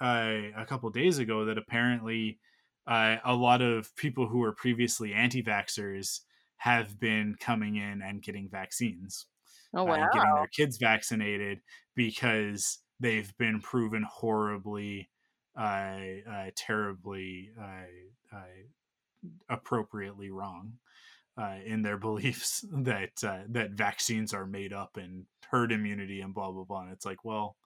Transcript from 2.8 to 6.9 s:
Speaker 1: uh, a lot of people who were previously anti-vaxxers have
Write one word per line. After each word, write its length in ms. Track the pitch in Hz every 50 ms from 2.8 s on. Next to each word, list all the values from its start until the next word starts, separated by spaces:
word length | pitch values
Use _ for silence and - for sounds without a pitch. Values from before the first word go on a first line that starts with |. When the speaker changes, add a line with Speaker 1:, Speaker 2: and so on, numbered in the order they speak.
| -
Speaker 1:
uh, 300 | - 120 113 110 110 110 113 -
a 100 | 123 123
lot 260 | 123 123 123 123 123 123
of 320 | 120 117 113 107 - -
people 320 | - - 151 123 135 127 110
who 100 | 113 123
were 140 | 120 110 104
previously 600 | - - 127 120 113 120 113 - - 113 107 101
anti-vaxxers 1080 | 107 117 123 123 131 113 110 107 101 101 - - - 104 101 98 98 98 - - - - _ _ _ _ _ _ -
have 420 | - 120 120 117 113 104